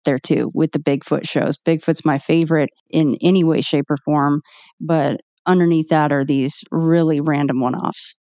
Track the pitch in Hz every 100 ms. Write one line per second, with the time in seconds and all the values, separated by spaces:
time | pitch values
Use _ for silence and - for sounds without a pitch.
0 | - 131 - 135 117 - 156 147 147 139
1 | - 143 - - - - - 160 - 160
2 | 156 139 - 165 160 156 139 - _ -
3 | 151 - 175 190 160 156 - 147 139 147
4 | - 151 143 147 - - - - 156 165
5 | 135 - - _ - 185 170 160 156 156
6 | 147 143 135 139 135 - - 165 160 170
7 | 160 147 156 143 143 127 127 123 - -
8 | - -